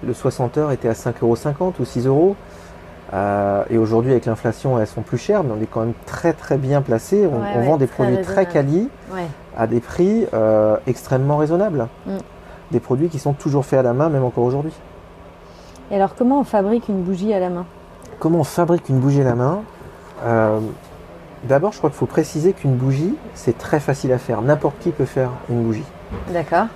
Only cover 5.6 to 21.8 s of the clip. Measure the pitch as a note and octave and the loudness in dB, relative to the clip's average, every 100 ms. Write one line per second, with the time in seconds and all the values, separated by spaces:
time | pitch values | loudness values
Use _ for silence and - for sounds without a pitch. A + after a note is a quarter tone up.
5.6 | A2 A#2 A2+ A#2 - - E3+ D#3 - C#3 | -4 -2 -2 -4 -10 -4 -2 -2 -2 -2
6.6 | C3 C#3+ C3+ A2+ - G3+ G3 B2 G2+ A#2+ | 2 0 2 -2 0 2 2 2 -2 0
7.6 | B2 D#3 C3 - - B2 F3 G3 F3+ D#3+ | 2 2 2 0 0 0 0 0 2 2
8.6 | C#3 D#3+ A#3+ - - F#3 E3+ - - - | 2 0 0 -6 -12 -8 -8 -10 -14 -4
9.6 | A2+ A#2 - - F3+ A3+ G#3 A2 A2 G#2+ | 0 0 -2 0 2 2 0 0 4 4
10.6 | G#2+ G#2+ - B2 - C3+ C3+ D3 D3+ F3 | 4 2 -2 -6 -2 0 2 2 2 2
11.6 | G#3 D3 A#2 - - F#3+ - - - - | 0 -2 -4 -8 -10 -10 -10 -20 -20 -20
12.6 | - A#2+ - B2+ E3+ C#3+ D3 C#3+ D#3 C#3+ | -4 -4 0 0 0 -2 -4 -2 0 0
13.6 | C3 C3+ B2+ B2 D#3+ C#3+ B2 A#2 A#2+ C#3 | 2 2 2 2 2 2 0 0 0 0
14.6 | D#3 - - - - - - - - - | -4 -10 -20 -20 -20 -20 -20 -20 -20 -20
15.6 | - - - G3+ F#3+ - B3 C#4 - G#3+ | -20 -20 -4 0 0 2 2 4 2 0
16.6 | G3 A#3 A#3 G3 F3 F#3+ G#3 G3+ F3+ F3 | 2 0 0 -2 -2 -2 0 0 0 -4
17.6 | F3+ - - - - - D#3+ E3+ C#3+ - | -8 -14 -20 -20 -20 -4 0 2 2 0
18.6 | E3 E3+ - C3 C3+ C#3 C3 A#2+ B2+ F#3+ | 2 2 2 2 4 4 4 2 0 0
19.6 | A3 - - - - - A#2 A2+ A2 A2 | -6 -18 -20 -20 -20 -8 0 2 4 2
20.6 | G#2+ - - - - - - - A#2+ C3+ | -2 -8 -16 -20 -20 -20 -20 -14 0 2
21.6 | F#3+ - | 2 0